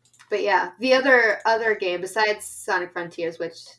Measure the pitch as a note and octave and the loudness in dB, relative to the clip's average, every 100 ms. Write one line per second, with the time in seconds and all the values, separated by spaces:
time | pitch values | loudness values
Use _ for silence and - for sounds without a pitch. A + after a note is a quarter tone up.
0 | _ _ - G3+ G3+ F3+ F3+ - B3+ B3+ | _ _ -6 -4 2 0 0 -2 2 4
1 | C4+ B3+ A3 G#3 - A3+ A3+ G#3 F#3 F3 | 6 6 4 2 0 0 0 0 -2 -4
2 | F#3 A3 G#3+ G#3 - - - F#3 F3 F3 | -4 0 0 -2 -6 -10 -4 -4 -4 -8
3 | E3+ E3+ E3 E3 E3 - - | -10 -6 -6 -6 -10 -10 -20